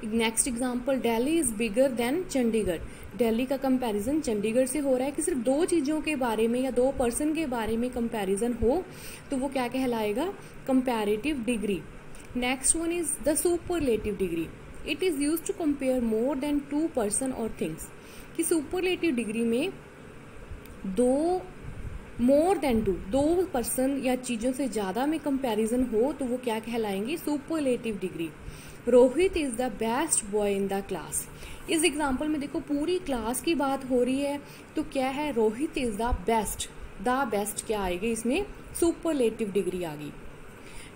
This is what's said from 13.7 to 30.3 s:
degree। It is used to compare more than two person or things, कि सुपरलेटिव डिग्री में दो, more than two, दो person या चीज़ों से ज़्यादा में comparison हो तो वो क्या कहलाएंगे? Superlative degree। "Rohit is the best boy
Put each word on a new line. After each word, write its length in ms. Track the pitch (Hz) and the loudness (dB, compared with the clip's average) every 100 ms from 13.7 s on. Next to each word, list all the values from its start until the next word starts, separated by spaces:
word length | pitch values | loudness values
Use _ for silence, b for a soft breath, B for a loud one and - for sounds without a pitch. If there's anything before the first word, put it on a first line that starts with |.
| 349 285 214 214 196 | -2 2 2 0 -2
degree। 280 | 190 165 160 - - - - | -2 -2 -4 -8 -14 -12 -6
It 120 | 302 | 0
is 200 | 370 285 285 | 0 2 2
used 140 | 320 - | 0 -2
to 60 | |
compare 500 | 392 330 285 262 254 233 | -2 0 2 2 2 2
more 220 | 220 240 294 | 2 2 0
than 200 | 294 294 285 | 0 0 0
two 160 | 294 320 285 | 0 0 0
person 360 | 208 - 269 | 0 0 -2
or 160 | 254 220 | -2 -4
things, 340 | - 185 160 - - B B B - | -4 -4 -6 -12 -16 B B B -4
कि 60 | |
सुपरलेटिव 720 | 330 339 277 359 370 359 339 247 | 0 0 0 -2 0 0 0 0
डिग्री 280 | 214 226 | -2 0
में 300 | 233 233 339 - - - - - - - - - - - 196 | 2 2 0 -4 -14 -18 -18 -18 -16 -16 -14 -14 -14 -10 -6
दो, 560 | 185 247 262 330 370 - - - - - - - - | 2 4 4 2 0 -2 -14 -12 -10 -8 -10 -12 0
more 340 | 240 277 330 392 | 6 6 6 4
than 200 | 302 226 | 4 2
two, 220 | 196 170 | 2 -2
दो 480 | 175 247 294 349 349 | 0 2 4 4 2
person 560 | 262 226 - 262 277 | 0 -2 0 2 2
या 120 | 254 254 | 0 0
चीज़ों 360 | 254 240 240 | 0 -2 0
से 160 | 254 277 | 0 -2
ज़्यादा 380 | 202 196 185 277 | 0 -2 0 0
में 140 | 311 | 0
comparison 640 | 294 269 262 214 220 247 | 0 0 0 2 2 2
हो 300 | 254 220 247 | 2 4 2
तो 120 | 302 262 | 2 -2
वो 120 | 254 | -2
क्या 220 | 254 220 | -2 -2
कहलाएंगे? 580 | 220 233 220 196 214 320 | -2 -2 0 0 -2 -2
Superlative 800 | - 294 - 330 277 240 233 202 | -2 -2 -2 0 2 0 0 -4
degree। 320 | 185 160 165 - B B B B - | -4 -4 -6 -6 B B B B 6
"Rohit 460 | 247 254 262 381 | 8 8 8 2
is 180 | 370 285 | 2 -2
the 200 | 226 254 | 0 -4
best 460 | 196 220 233 311 - | -2 -2 0 2 0
boy 400 | 208 | 0